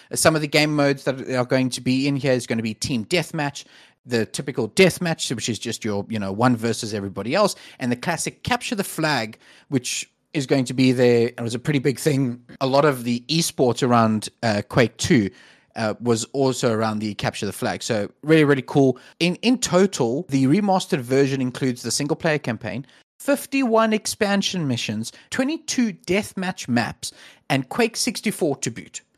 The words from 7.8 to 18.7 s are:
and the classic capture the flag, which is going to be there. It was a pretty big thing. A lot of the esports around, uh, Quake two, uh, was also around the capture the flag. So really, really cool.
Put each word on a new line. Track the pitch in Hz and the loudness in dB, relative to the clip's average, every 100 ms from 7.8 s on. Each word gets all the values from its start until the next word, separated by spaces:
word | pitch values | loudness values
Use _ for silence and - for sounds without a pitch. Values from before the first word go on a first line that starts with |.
and | 127 | -4
the | 123 | -4
classic | - 160 - - | -4 -4 -6 -8
capture | - 240 - | -4 -4 -4
the | 202 | -6
flag, | 185 - 156 139 110 113 _ - - | -6 -2 -2 0 -4 -10 _ -20 -6
which | 139 - - - _ _ | -4 -4 -8 -10 _ _
is | 165 131 | -6 0
going | 139 | 0
to | 123 | 0
be | 127 131 | 2 2
there. | 127 123 120 117 | 6 4 4 2
It | - | -2
was | 117 | -6
a | 117 | -6
pretty | - 147 | -2 0
big | 139 123 | 0 0
thing. | 160 135 131 120 - - | 0 0 0 -4 -12 -6
A | 135 | 0
lot | 139 151 | 4 4
of | 131 | 2
the | 120 120 123 | -2 -4 -2
esports | 160 - - 123 113 131 | -2 -2 0 0 2 2
around, | 120 110 107 - - | 4 4 2 -4 -4
uh, | 117 104 - | -2 -2 0
Quake | - 113 - | 2 2 0
two, | - 151 98 - - _ _ - | 2 4 2 -2 -20 _ _ -6
uh, | 110 101 | -4 -2
was | 120 113 - | 0 0 0
also | 139 135 127 131 | 0 0 2 0
around | 110 110 107 | 0 0 -2
the | 107 | -4
capture | 104 120 - 104 | -4 -4 -4 -6
the | |
flag. | - 120 92 | -4 -6 -4
So | - 113 101 _ | -4 -4 -4 _
really, | 147 160 | 2 4
really | 147 139 | 6 2
cool. | - | 2